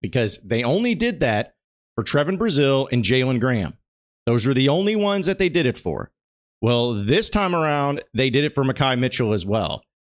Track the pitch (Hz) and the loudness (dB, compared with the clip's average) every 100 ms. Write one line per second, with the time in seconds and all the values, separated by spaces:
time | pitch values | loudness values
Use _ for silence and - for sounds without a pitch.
0 | 92 127 110 - 101 117 120 175 240 220 | -4 0 0 -2 -4 -2 0 0 0 0
1 | 240 165 131 107 - _ _ _ _ - | -2 0 -2 -2 -4 _ _ _ _ -6
2 | 107 143 147 185 226 143 139 135 135 123 | -2 0 0 0 0 2 2 2 0 0
3 | 101 127 127 123 127 120 85 - _ _ | 2 2 2 0 0 0 -4 -8 _ _
4 | _ _ - 120 117 131 135 156 202 214 | _ _ -2 0 2 2 2 2 0 0
5 | 202 202 185 196 185 170 131 - - 73 | 0 0 -2 0 0 2 0 -2 -6 -6
6 | - _ _ _ _ - 113 120 120 110 | -8 _ _ _ _ -4 0 2 0 -2
7 | 101 170 226 214 190 175 156 147 143 143 | 0 2 2 0 0 0 0 0 0 -4
8 | - 117 135 127 151 - 135 127 135 123 | -6 -2 0 2 0 0 -2 0 0 2
9 | 127 - 117 107 90 110 87 - _ _ | 0 0 0 0 0 -2 -2 -6 _ _
10 | _ | _